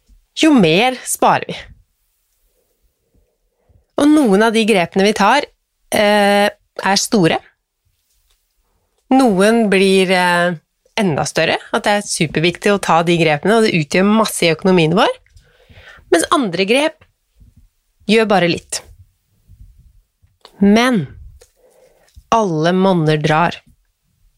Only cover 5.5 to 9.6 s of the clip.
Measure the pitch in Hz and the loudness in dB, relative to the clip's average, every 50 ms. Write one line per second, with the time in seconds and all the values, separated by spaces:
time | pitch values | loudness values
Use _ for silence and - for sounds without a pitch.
5.5 | _ _ _ _ _ _ _ - - - 214 208 208 208 202 202 202 202 202 208 | _ _ _ _ _ _ _ -6 -2 0 0 2 2 2 2 2 2 2 0 -2
6.5 | - _ _ _ _ - - 190 196 196 - - - 214 170 160 - - - _ | -4 _ _ _ _ -6 -4 -2 -2 -2 -2 -2 0 0 0 0 -2 -4 -8 _
7.5 | _ _ _ _ _ _ _ _ _ _ _ _ _ _ _ _ _ _ _ _ | _ _ _ _ _ _ _ _ _ _ _ _ _ _ _ _ _ _ _ _
8.5 | _ _ _ _ _ _ _ _ _ _ _ - 262 269 269 240 196 180 196 214 | _ _ _ _ _ _ _ _ _ _ _ -2 0 2 2 2 2 2 2 2
9.5 | 226 233 | 2 2